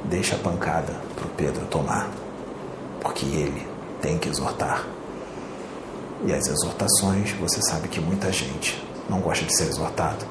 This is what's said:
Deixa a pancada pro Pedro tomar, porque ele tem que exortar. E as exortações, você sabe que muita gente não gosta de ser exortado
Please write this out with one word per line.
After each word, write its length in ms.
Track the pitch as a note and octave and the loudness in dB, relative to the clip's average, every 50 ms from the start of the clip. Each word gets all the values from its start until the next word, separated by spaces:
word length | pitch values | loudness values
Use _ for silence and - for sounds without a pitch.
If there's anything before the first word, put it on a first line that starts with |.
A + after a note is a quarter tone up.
| - | 0
Deixa 320 | - E2+ F2+ F#2+ - - | 0 2 2 2 2 2
a 40 | - | 2
pancada 540 | - F2+ E2+ E2+ F2 E2+ D#2 E2 D2+ - - - - - - | 2 2 2 2 2 2 2 2 2 0 -4 -6 -6 -8 -6
pro 120 | - - - | -6 -6 -6
Pedro 360 | - - D#2 C#2+ C2 D2 - | 0 2 2 2 2 0 -2
tomar, 440 | - - D#2+ C#2+ C#2 D#2+ - - - - - - - - - - - - - - - - - - - - - | 0 2 2 2 4 2 0 0 -2 -4 -6 -8 -8 -8 -8 -8 -8 -8 -8 -8 -8 -8 -8 -8 -8 -8 -4
porque 240 | - - - - C#2 | -2 -2 0 0 0
ele 400 | C#2 C#2 D2+ D2 C#2 C#2 - - - - - - - - - | 0 2 2 2 0 0 -4 -6 -8 -8 -8 -10 -10 -8 -4
tem 180 | - - E2 E2 | 0 0 0 2
que 100 | - - | 0 0
exortar. 560 | D2 C#2+ C2 B1 - - - - - - - - - - - - - - - - - - - - - - - - - - - - - - - - - - - | 0 0 0 -2 0 0 0 0 0 -2 -2 -6 -8 -10 -10 -10 -8 -8 -10 -10 -8 -10 -8 -8 -8 -8 -10 -10 -10 -10 -10 -8 -8 -8 -8 -8 -6 -2 2
E 80 | - D#2+ | 2 2
as 140 | C#2 C#2 - | 4 2 2
exortações, 840 | C#2+ D2+ - E2 - - - G#2 - - - F#2+ F#2+ G2 G#2 G#2+ - - | 2 2 2 0 0 0 4 6 6 6 6 6 4 4 4 2 0 0
você 220 | F2+ F2 - - | 2 2 2 2
sabe 260 | - - - D#2+ D#2+ E2+ | 2 2 2 0 -2 -2
que 120 | - F2 | -2 0
muita 320 | D#2+ D#2+ F#2+ G2 G2 F#2+ | 2 2 2 2 2 2
gente 520 | F#2 - - C2 C2+ - - - - - - - - - - - | 2 2 0 -2 -4 -2 -2 -2 -2 -2 -6 -8 -8 -10 -4 0
não 100 | F#2 F#2 | 0 2
gosta 260 | F2+ E2+ - - D#2+ | 4 4 2 2 2
de 100 | D#2+ - | 4 4
ser 120 | - F2 D2+ | 4 4 4
exortado 580 | C#2+ C#2 D#2 - - - F2 D2+ C#2+ - - - | 2 0 0 -2 0 2 2 2 0 -2 -6 -8